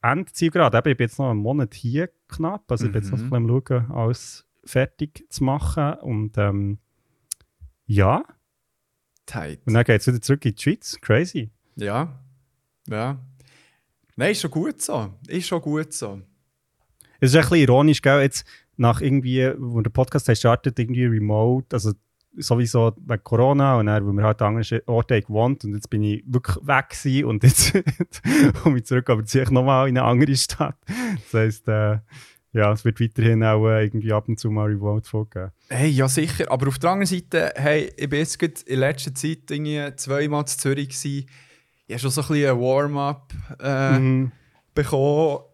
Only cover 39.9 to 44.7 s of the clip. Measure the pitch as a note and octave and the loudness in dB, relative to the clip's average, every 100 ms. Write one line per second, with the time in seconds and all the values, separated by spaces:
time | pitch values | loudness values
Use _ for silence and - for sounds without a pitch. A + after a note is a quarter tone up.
39.9 | C#3 C3+ C#3 D3+ D3 D3 - C#3 C#3 C#3 | -10 -4 -2 0 -2 -4 -4 -2 -2 -4
40.9 | - D3 C#3 C3+ - _ _ _ _ _ | -6 -6 -6 -8 -18 _ _ _ _ _
41.9 | A#2+ C3 C3+ C#3 D3+ C#3 B2 B2 C3+ D3 | -6 -4 -4 0 0 2 2 2 0 0
42.9 | C#3+ C#3 C#3+ _ - - - C3+ C3+ C3+ | -2 -4 -6 _ -16 -14 -10 -4 -2 2
43.9 | C3 C3 C3 C3 - _ _ _ | 2 2 2 -2 -6 _ _ _